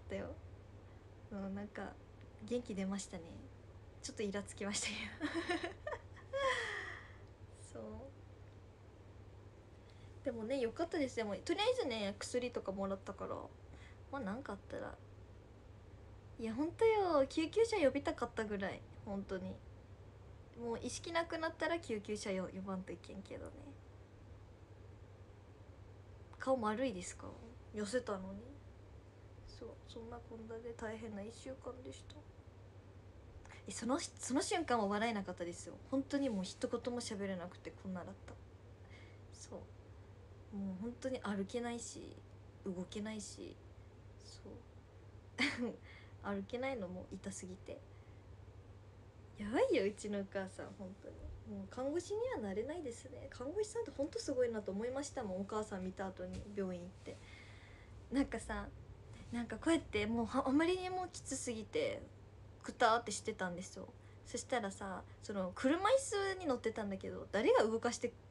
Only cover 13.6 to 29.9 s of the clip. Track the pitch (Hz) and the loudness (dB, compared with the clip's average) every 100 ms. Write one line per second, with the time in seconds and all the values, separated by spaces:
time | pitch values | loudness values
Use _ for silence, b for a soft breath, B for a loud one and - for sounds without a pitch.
13.6 | - B B B - 277 196 226 294 196 | -14 B B B -6 -2 0 0 -2 -6
14.6 | - - - - - - - - - - | -6 -4 -4 -8 -12 -14 -14 -14 -16 -16
15.6 | - - - - - - - - 226 226 | -16 -14 -14 -14 -14 -14 -12 -4 -2 2
16.6 | 320 - 453 427 370 302 269 - 320 415 | 2 10 10 12 10 10 8 6 4 8
17.6 | 453 427 277 277 330 302 240 - 208 202 | 8 10 8 8 2 2 0 0 0 2
18.6 | 190 120 - - 220 196 196 185 190 95 | 0 -2 -8 -10 -4 -2 0 -2 -2 -6
19.6 | - - - - - - - - - - | -10 -14 -14 -14 -14 -14 -14 -14 -14 -4
20.6 | 233 226 254 - 339 339 339 330 320 330 | -2 0 0 -2 2 2 2 2 0 2
21.6 | 311 339 - 214 202 208 214 190 180 190 | 2 2 2 -2 0 -2 2 2 0 -2
22.6 | 196 185 185 175 - 202 196 240 82 - | -2 -2 -2 -8 -8 -10 -8 -8 -8 -8
23.6 | 285 - - - - - - - - - | -12 -12 -14 -16 -16 -16 -14 -14 -14 -16
24.6 | - - - - - - - - - - | -16 -14 -14 -14 -14 -14 -14 -14 -16 -14
25.6 | - - - - - - - - 262 262 | -14 -14 -14 -14 -14 -14 -12 0 6 6
26.6 | 214 214 269 185 175 - - - 226 - | 6 6 4 2 -4 -6 -8 -8 -10 -12
27.6 | - 214 202 247 247 190 190 196 247 - | -6 -2 2 2 2 -2 -2 -6 -8 -12
28.6 | - - - - - - - - - - | -14 -14 -14 -14 -16 -16 -16 -14 -14 -10
29.6 | 226 185 - | -10 -10 -10